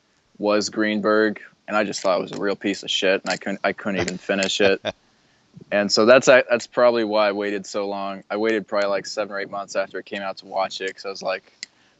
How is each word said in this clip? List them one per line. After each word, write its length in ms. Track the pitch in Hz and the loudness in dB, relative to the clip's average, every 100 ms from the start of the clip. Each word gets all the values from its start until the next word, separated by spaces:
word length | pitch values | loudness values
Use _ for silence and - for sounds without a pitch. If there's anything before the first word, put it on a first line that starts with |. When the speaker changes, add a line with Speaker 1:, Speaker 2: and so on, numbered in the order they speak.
| _ _ _ - | _ _ _ -4
Speaker 1:
was 320 | 104 104 101 | 0 0 0
Greenberg, 720 | 110 107 107 107 107 107 101 - _ - | -2 0 0 2 4 2 0 -14 _ -4
and 100 | 104 | -2
I 60 | |
just 180 | 98 - | -2 -2
thought 180 | 95 90 | 0 0
it 20 | |
was 120 | - | -2
a 80 | - | -4
real 140 | 98 95 | -4 -2
piece 280 | 101 95 | -2 -4
of 80 | - | -4
shit, 300 | - 95 95 | -2 2 0
and 80 | 95 | -2
I 60 | 90 | -6
couldn't, 240 | 101 95 | -6 -4
I 100 | 98 | -4
couldn't 280 | - 107 92 | -4 -4 -4
even 160 | 87 92 | -4 -6
finish 440 | - 98 95 - | -4 -2 0 2
it. 200 | 98 98 107 | 2 2 -4
Speaker 2:
<laughs> 80 | - _ _ _ _ _ - - | -10 _ _ _ _ _ -20 -4
Speaker 1:
And 200 | 101 101 | -2 2
so 140 | - 110 | 4 8
that's, 200 | 131 135 | 8 8
that's 400 | 127 - 120 - | 6 6 -2 -2
probably 380 | - 123 120 | 2 4 4
why 240 | 107 107 104 | 0 2 2
I 40 | |
waited 340 | 101 104 101 95 | 0 -4 -4 -6
so 200 | 107 101 | -6 -4
long. 360 | 101 98 95 - | -4 -6 -8 -6
I 80 | 104 | -2
waited 300 | 113 110 - | 0 0 -2
probably, 220 | 104 101 | -2 0
like, 160 | 98 - | -2 -4
seven 280 | 107 101 98 | -6 -6 -6
or 40 | |
eight 120 | 95 | -8
months 240 | 101 95 101 | -10 -6 -6
after 240 | 98 95 | -4 -8
it 60 | - | -10
came 160 | 101 | -8
out 140 | 98 95 | -8 -10
to 80 | 95 | -8
watch 340 | 95 95 - | -4 -4 -4
it, 120 | 95 - | -8 -8
'cause 100 | 101 | -12
I 40 | |
was 120 | 95 | -8
like, 220 | 95 92 _ - - _ _ | -6 -6 _ -20 -20 _ _